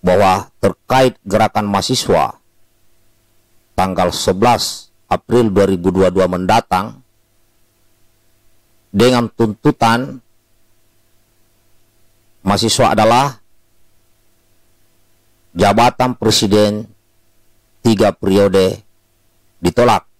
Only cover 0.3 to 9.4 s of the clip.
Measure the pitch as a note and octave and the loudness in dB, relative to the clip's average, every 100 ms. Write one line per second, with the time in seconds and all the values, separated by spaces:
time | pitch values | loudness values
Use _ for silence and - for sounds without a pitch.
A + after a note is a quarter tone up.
0.3 | F#2 - _ G2+ - _ B2+ C3 - G2+ | 0 -4 _ -6 -6 _ 0 0 -2 -4
1.3 | G#2+ G#2+ - G#2 G2+ - C3 - F2 C#2 | -2 0 -2 -4 -4 -2 -6 -2 -2 -2
2.3 | - _ _ _ _ _ _ _ _ _ | -6 _ _ _ _ _ _ _ _ _
3.3 | _ _ _ _ - F#2 F#2 F2+ - - | _ _ _ _ -6 -4 -2 -2 -2 -4
4.3 | F#2 A2+ A#2 - - - _ _ - _ | 0 2 2 -2 -10 -18 _ _ -6 _
5.3 | A#2+ A2+ F#2+ G2 F#2+ F2 F#2 F#2 F2+ F#2 | 0 0 2 0 0 -2 0 0 2 -2
6.3 | F2+ F#2 A2 - F#2 G#2+ A2 _ _ _ | -2 0 -2 0 -6 -6 -14 _ _ _
7.3 | _ _ _ _ _ _ _ _ _ _ | _ _ _ _ _ _ _ _ _ _
8.3 | _ _ _ _ _ _ G2+ A#2+ B2 A2+ | _ _ _ _ _ _ 0 2 2 -2
9.3 | _ | _